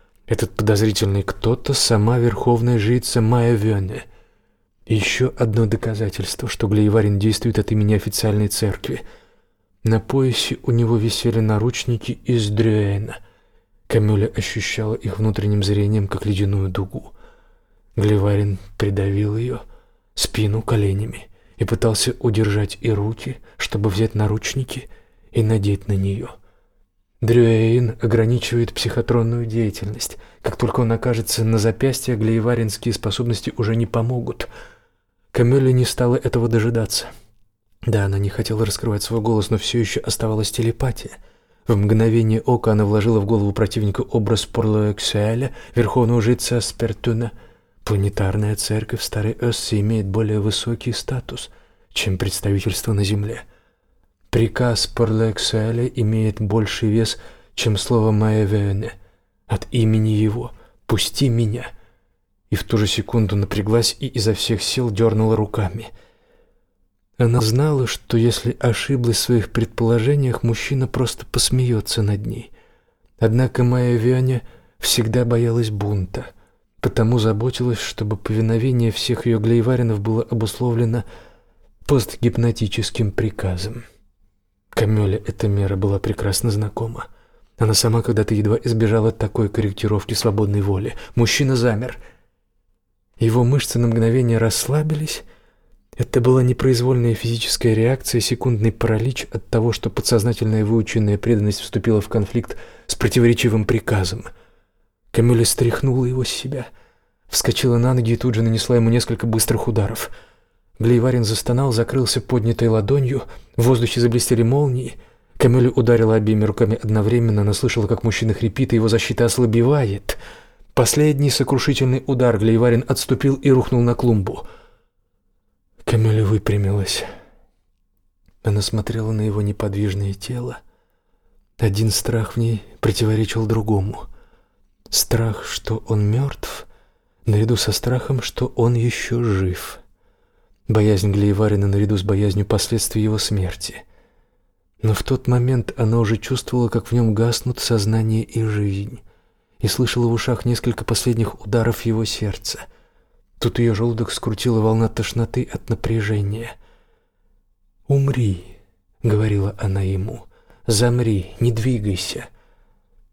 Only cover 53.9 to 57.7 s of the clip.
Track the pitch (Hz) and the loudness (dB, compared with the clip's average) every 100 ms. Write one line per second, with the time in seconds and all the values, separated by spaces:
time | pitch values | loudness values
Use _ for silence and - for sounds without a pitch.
53.9 | _ _ _ _ 113 113 - 123 113 - | _ _ _ _ 0 0 0 0 0 -2
54.9 | - 117 110 113 104 - 110 110 117 123 | 0 0 2 0 -2 -2 -2 0 -2 -2
55.9 | - 107 110 110 104 104 110 107 - 110 | -2 0 2 0 -2 0 0 0 -2 0
56.9 | 107 110 - - - _ - 117 | 2 0 -4 -14 -20 _ -4 0